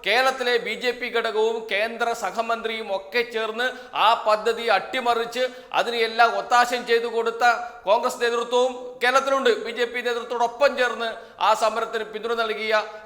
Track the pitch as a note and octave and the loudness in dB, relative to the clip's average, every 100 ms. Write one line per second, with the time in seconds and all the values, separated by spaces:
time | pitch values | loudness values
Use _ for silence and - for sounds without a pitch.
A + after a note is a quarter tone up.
0 | F#3+ A#3 C4 C4 B3 A#3+ G3 G3+ B3 A#3+ | 0 2 2 2 0 0 0 -4 -4 -4
1 | B3 A3+ A3+ G#3+ A3 A3+ A3 G3+ A3+ A#3 | -2 -2 -2 0 0 0 -2 -2 -2 -2
2 | A#3 A3+ G#3+ A3 A3+ A#3 A3 A3 G#3+ G3 | -2 -2 -4 -4 -2 -2 -4 -6 -6 -6
3 | - A#3+ A#3 A3 A3 A3 B3+ B3+ - A#3+ | -4 -4 -2 -4 -4 -2 -4 -6 -8 2
4 | A3 A3+ A3 G#3+ A3 A3+ A#3 G3 - C4 | 4 4 4 2 2 -2 2 2 2 -4
5 | A#3+ A#3 A3+ B3 B3+ - - - G#3 A#3 | 0 0 -2 -2 -4 -6 -4 0 0 0
6 | A3+ A3+ A#3+ - - A#3+ B3 B3+ F#3 A#3 | 0 4 4 4 2 4 4 0 2 0
7 | A#3 A3+ A3+ A3+ A#3+ A3+ - - F3+ A#3 | 2 -2 -2 2 2 2 -2 -6 2 2
8 | B3 - A#3 A#3 A#3 B3 B3+ B3 - - | 2 0 0 0 0 2 2 -2 -12 -2
9 | A#3+ C4 C4+ C4+ B3 G#3+ A3 A3+ A#3 B3 | 2 2 2 2 2 0 -2 -4 -4 -2
10 | A#3+ A#3+ A#3 A#3+ A#3 - C#4 B3 B3 A3 | -4 -4 -4 -2 -2 2 2 4 0 0
11 | A3+ G#3+ - - G3 G#3+ A3+ G#3+ A3 A3 | -6 -8 -14 -2 2 4 2 0 -4 -4
12 | G#3+ G#3+ A3+ A#3 A3 G#3 A3 G#3+ G3+ - | -6 -8 -4 -2 -2 -2 0 0 0 -10